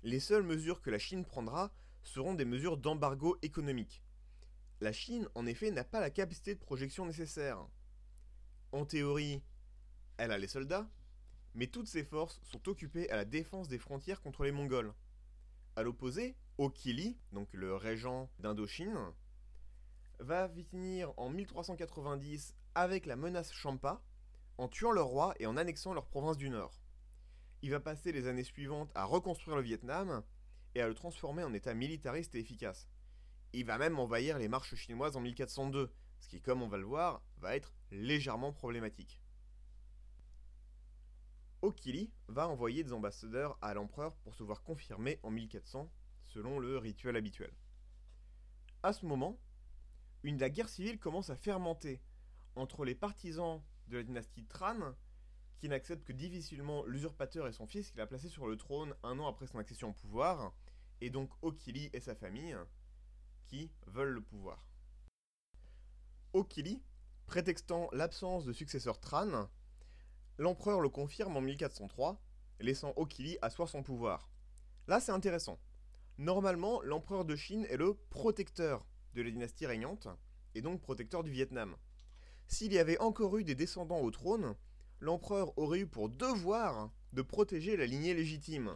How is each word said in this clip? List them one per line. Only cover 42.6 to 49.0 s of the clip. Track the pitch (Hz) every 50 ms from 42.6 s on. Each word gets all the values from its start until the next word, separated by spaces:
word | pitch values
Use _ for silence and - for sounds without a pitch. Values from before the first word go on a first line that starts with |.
| 120 113 120 151 165
des | 135 123
ambassadeurs | 113 104 101 101 - - 110 110 127 143 147 127 -
à | - 107 104
l'empereur | 104 104 101 - - 147 160 156 -
pour | - 107 110
se | - 113
voir | 104 104 101 -
confirmer | - 165 147 - - 113 98 110 131 156 - -
en | 107
mille | 110 113 113 110
quatre | - 151 - -
cents, | - 135 151 160 - - - - - - -
selon | - - 113 107 123 139 143
le | 123 120 135 131
rituel | 110 113 101 - - 123 120
habituel. | 113 107 104 - - - - - - - - - - - - - - - - - - - - - - - - - - - - - - -
À | 180 208
ce | -